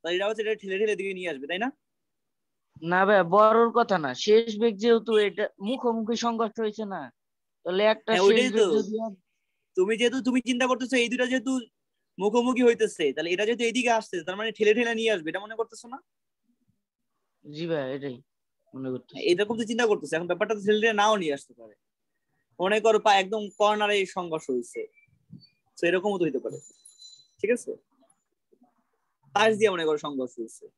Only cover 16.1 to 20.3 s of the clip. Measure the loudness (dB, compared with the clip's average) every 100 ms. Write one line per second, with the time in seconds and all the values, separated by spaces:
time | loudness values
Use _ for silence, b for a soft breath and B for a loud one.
16.1 | _ _ _ _ _ _ _ _ _ _
17.1 | _ _ _ -18 -10 -6 -4 -4 -6 -8
18.1 | -12 _ _ _ _ _ -10 -8 -8 _
19.1 | -6 0 0 0 -4 -4 -2 0 0 -2
20.1 | -6 -4